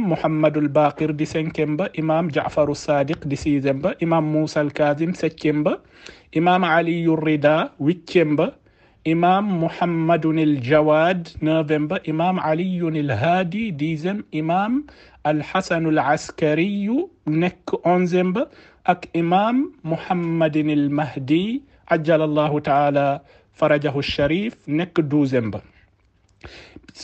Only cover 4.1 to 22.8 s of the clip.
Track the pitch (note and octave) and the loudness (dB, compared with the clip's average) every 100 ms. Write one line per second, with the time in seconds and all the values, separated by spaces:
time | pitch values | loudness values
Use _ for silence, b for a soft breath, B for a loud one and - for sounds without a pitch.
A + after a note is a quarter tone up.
4.1 | E3 D#3 D3+ D#3 D#3 D3 C#3 D3 D3 E3 | 0 2 0 0 -2 -2 0 0 0 -2
5.1 | F3+ D#3+ - D3+ D3 D#3 E4+ _ B B | -2 -4 -2 -2 0 0 -2 _ B B
6.1 | B B D#3 F3 F3+ F3 E3 E3+ E3+ E3 | B B 0 2 2 2 2 2 0 0
7.1 | D#3 D#3 D3+ D3 D#3 C#4 - D3 F3+ - | 0 2 2 4 2 0 -2 -2 -2 0
8.1 | F3+ D3+ D3 F3 - _ b b b D#3 | 2 2 2 -2 -4 _ b b b -2
9.1 | E3 F3 F#3+ G#3 F3 E3 - F3 E3 D#3+ | 2 4 2 2 0 -2 -2 -2 0 2
10.1 | E3+ D#3+ D#3+ D#3 C#3+ A#2+ D3+ D3+ D3+ E3 | 2 2 2 2 0 2 4 4 4 2
11.1 | F#3 E3 - D#3 D#3+ D#3 D3+ D3+ F#3+ D#3+ | 0 -6 -4 -2 0 0 -2 -2 -4 -4
12.1 | D#3 F3 F3+ D3+ D#3+ F#3 F3+ E3+ D#3 C#3+ | -2 0 0 0 -2 -2 -2 -2 -2 -2
13.1 | G#2+ D#3 F3+ F3+ G3+ A3+ D3 D3+ D#3+ E3+ | 0 2 2 0 -4 -6 -4 -4 -4 -4
14.1 | G3+ - D#3 D#3+ F3+ G#3 C4 D4 B B | -6 -6 -6 -2 0 0 -2 -6 B B
15.1 | B D3+ D3+ C#3+ F#3 - E3 D#3+ D#3 C3+ | B -2 -2 -2 -4 -2 -2 0 0 0
16.1 | D#3 - - D#3 D3+ G3 G3+ G3+ C4 F#4 | -2 -4 -2 0 0 0 -2 -2 -2 -4
17.1 | _ - D#3 F3+ - - - E3 F3+ F3+ | _ -4 -2 -2 -4 -8 -4 2 2 2
18.1 | F3+ F#3 F#3+ D#4 b b b - F3 - | 2 0 -2 -4 b b b -2 -2 -2
19.1 | E3+ E3+ F3+ G#3+ B3+ D#4 - D#3+ D#3+ - | -4 2 2 2 0 -2 -6 -6 -6 -2
20.1 | F3+ E3+ E3 D#3+ D3+ D3+ D3 C#3+ C#3+ B2+ | -2 0 0 0 0 0 2 0 0 -4
21.1 | C#3 C3 D#3+ G3+ C4 - b b E3 D3+ | -4 0 0 0 -4 -8 b b 0 2
22.1 | D#3 D#3 D3+ D3+ D3 D3+ C#3 | 2 2 0 0 0 0 2